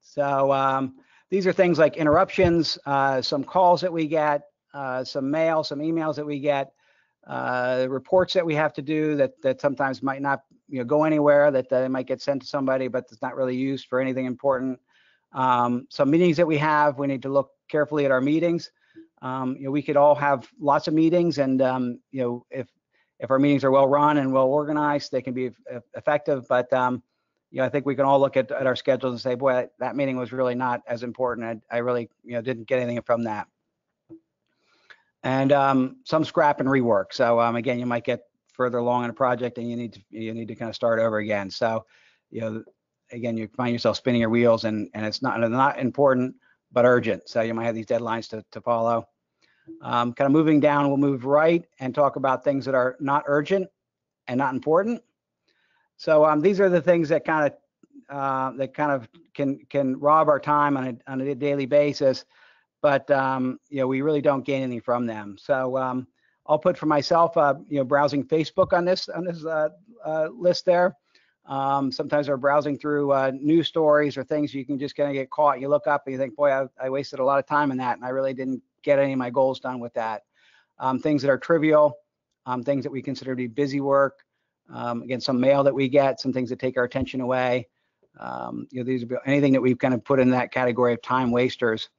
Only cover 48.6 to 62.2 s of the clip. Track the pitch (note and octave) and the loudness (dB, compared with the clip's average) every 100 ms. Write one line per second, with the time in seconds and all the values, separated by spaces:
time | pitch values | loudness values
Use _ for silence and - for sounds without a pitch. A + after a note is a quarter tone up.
48.6 | A#2+ A#2 A2+ A#2 A2 _ _ _ _ _ | -2 0 2 -2 -4 _ _ _ _ _
49.6 | - - B2 A#2+ A#2+ A#2+ C#3 D3 D#3 D3+ | -20 -16 -4 -2 -2 0 2 4 4 4
50.6 | D3 C#3+ C#3+ C#3 C#3+ C3+ B2 D3 D#3+ E3+ | 4 4 2 2 0 0 2 4 4 2
51.6 | - _ C3 C3 C#3+ C#3 C3+ B2+ D3 C#3 | -2 _ -8 0 0 2 -2 0 0 -2
52.6 | B2+ C3 B2+ B2+ C3+ C#3+ D3 C#3+ D3+ G3 | 0 0 0 -2 -2 -2 0 0 0 -2
53.6 | F#3+ _ _ _ _ _ - B2 C3+ C3 | -2 _ _ _ _ _ -6 -2 -2 -2
54.6 | D3+ E3 G3+ A#3+ _ _ _ _ _ _ | 0 0 0 -6 _ _ _ _ _ _
55.6 | _ _ _ _ - D3+ D#3 D3+ E3 G3 | _ _ _ _ 2 4 6 4 2 4
56.6 | G3 F3+ F3 F3 D3+ D#3 - D#3 D3 - | 4 2 2 2 2 -2 0 0 0 -2
57.6 | _ _ _ - _ C#3+ C#3 C3 C3 C3 | _ _ _ -20 _ -6 -4 -2 -4 -6
58.6 | C3 C3 D3+ C#3 A2+ _ _ - C#3 C#3 | -10 -4 -2 -2 -6 _ _ -6 -4 -4
59.6 | _ C#3 C3+ C3+ C#3+ D#3 D3+ C#3+ C#3+ D3 | _ -2 -2 0 4 4 4 2 2 2
60.6 | D3 C#3 B2+ A#2+ - C3+ C3+ C3 C#3+ C#3+ | 2 0 -4 -8 -10 -6 -6 -4 -2 -2
61.6 | C3+ D3 D3 C#3 C#3 B2+ | 2 2 2 2 0 0